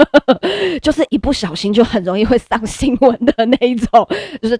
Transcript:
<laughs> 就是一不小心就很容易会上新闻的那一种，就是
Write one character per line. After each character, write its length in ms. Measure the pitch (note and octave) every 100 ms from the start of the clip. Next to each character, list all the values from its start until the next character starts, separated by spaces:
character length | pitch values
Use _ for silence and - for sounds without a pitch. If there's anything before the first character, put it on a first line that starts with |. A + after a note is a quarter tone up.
| -
<laughs> 720 | - - - F#4 G4+ F#4 D4+
就 100 | D#4
是 140 | D4+ -
一 80 | A3+
不 120 | B3+
小 220 | C4 F3
心 180 | D#3 G3+
就 120 | G#3
很 200 | A3+ G#3+
容 160 | F3+ F#3+
易 60 | G#3+
会 100 | A#3+
上 300 | - A#3+ A3
新 320 | - C4+ A#3+
闻 240 | C4 A#3+
的 220 | A#3+ - A3+
那 100 | B3+ B3
一 80 | A#3+
种， 320 | A#3+ A#3+ - - - D4
就 80 |
是 80 | A3